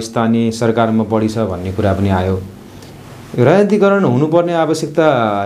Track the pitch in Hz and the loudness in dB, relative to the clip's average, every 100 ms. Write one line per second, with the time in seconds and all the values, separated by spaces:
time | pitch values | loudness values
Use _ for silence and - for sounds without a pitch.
0 | 113 123 113 117 117 113 113 113 113 110 | -2 -2 0 0 0 -2 0 2 2 0
1 | 104 110 110 110 104 87 92 92 104 92 | 0 0 0 -2 -4 -4 -6 -2 0 0
2 | 98 92 92 92 - - - - - - | 0 0 0 -4 -6 -18 -20 -20 -20 -20
3 | - - - - 123 190 202 202 196 202 | -20 -20 -8 0 2 4 2 2 2 2
4 | 156 123 156 170 175 170 156 160 151 165 | 2 0 2 0 0 0 -2 -2 -4 0
5 | 156 127 110 101 | 2 2 0 -2